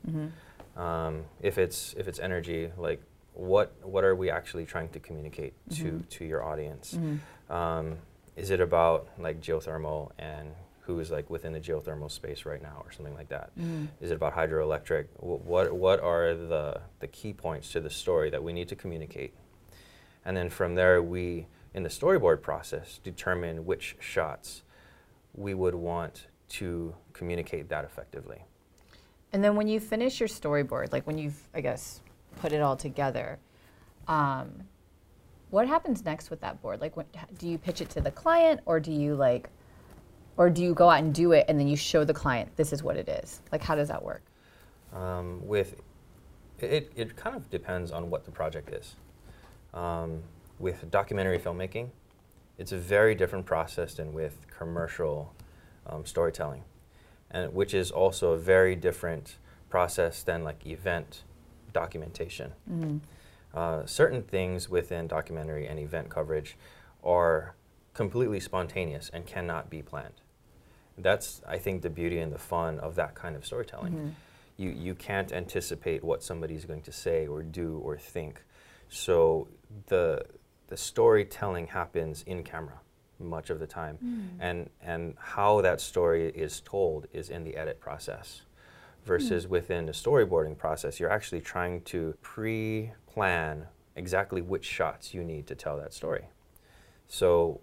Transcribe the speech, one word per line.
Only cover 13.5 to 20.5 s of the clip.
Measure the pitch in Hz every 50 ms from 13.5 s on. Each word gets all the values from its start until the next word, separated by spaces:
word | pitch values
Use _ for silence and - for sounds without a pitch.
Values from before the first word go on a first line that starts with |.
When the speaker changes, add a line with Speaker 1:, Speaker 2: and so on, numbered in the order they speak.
| -
Speaker 1:
Mm-hmm. | 175 170 165 165 156 151 151 - -
Speaker 2:
Is | - 85
it | 82
about | 78 78 76 -
hydroelectric? | 82 80 78 80 78 76 78 76 73 - - 82 73 73 - - -
Wh-, | - 87 85 - 87
what, | 85 87 90 95 -
what | 80 90 92 92 98 -
are | 76 87 85 85 85 85 82
the, | 82 85 82 85 76 76 71 - - 87 - - -
the | -
key | - - - - 107
points | 95 - - 82 80 71 - -
to | - 85
the | 78 76
story | - - - 92 87 80 76 76
that | 76 67
we | 76 85
need | 85 87 87 -
to | 101
communicate? | - - 92 82 80 78 - - - 67 - - - - _ _ _ _ - - - - - - - - _ _ _ -
And | 92 95
then | 92 87 85